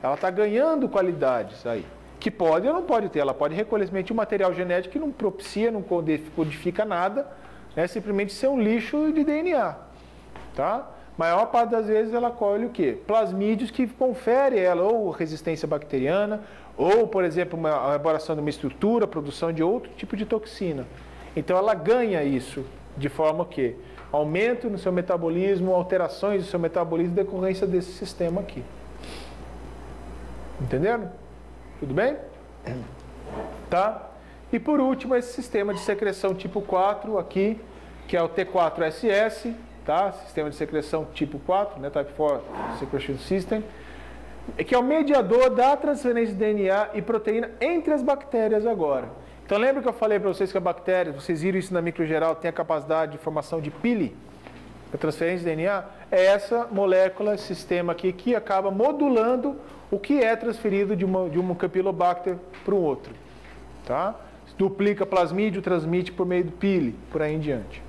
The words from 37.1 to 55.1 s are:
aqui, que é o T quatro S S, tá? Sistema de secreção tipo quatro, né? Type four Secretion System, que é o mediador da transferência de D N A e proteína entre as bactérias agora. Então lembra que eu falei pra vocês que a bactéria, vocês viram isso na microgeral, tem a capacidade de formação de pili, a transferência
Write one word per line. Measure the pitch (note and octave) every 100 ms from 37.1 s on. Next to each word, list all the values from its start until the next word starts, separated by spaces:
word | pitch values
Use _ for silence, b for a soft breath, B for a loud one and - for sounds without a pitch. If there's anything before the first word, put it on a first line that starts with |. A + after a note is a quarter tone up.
| G#3
aqui, | E3 F#3 G3+ A3 - B B B -
que | F3+
é |
o | E3
T | F3+
quatro | F#3 F#3 E3 E3
S | D#3+ D#3 A#3
S, | G3 A3 - A#3+ A#3 - -
tá? | - D#3+ G3
Sistema | - - - D3+
de |
secreção | C#3 D3+ D#3 D3+ D#3+ D3+
tipo | - D3 C#3+
quatro, | - F#3+ G3+ D3+
né? | C#3
Type | C#3+ C#3
four | - D3+ C3+ - - - -
Secretion | C3+ C#3 - C3+
System, | - F#3+ F#3 A3 G#3+ B B B B B B B - -
que | D#3+
é | B3
o |
mediador | B3+ D#4 C#4+ C#4 F#3+ A#3 B3+
da | A3+ C4 C#4+
transferência | D4+ C#4+ B3 A#3 A3+
de | F#3+
D | G#3+
N | G#3 F#3+
A | G3 G#3
e | G#3+
proteína | F3+ A3+ G#3+ A3+ A3+ -
entre | C#4 F4 D#4+
as | D4+
bactérias | C4 C#4 - A#3 A3 G#3+
agora. | A3+ G#3+ D3+ C3 A#2+ - B B
Então | - G3+
lembra | B3 C4+
que | B3
eu |
falei | A3+ A3 G#3
pra | F#3+
vocês | F3+ F#3+
que | F#3+
a |
bactéria, | F3+ F3 - F#3 E3+
vocês | C#3 - E3
viram | F3+ F#3
isso | F#3
na | F3+
microgeral, | E3+ E3 D#3+ D#3 E3 D#3+
tem | E3+
a |
capacidade | E3+ D#3+ D#3 C#3+ D#3 D#3
de | D3
formação | - D#3 - E3
de | D3+
pili, | - A#3 A3+ C#3+ - B B B B B - -
a | D3+
transferência | D#3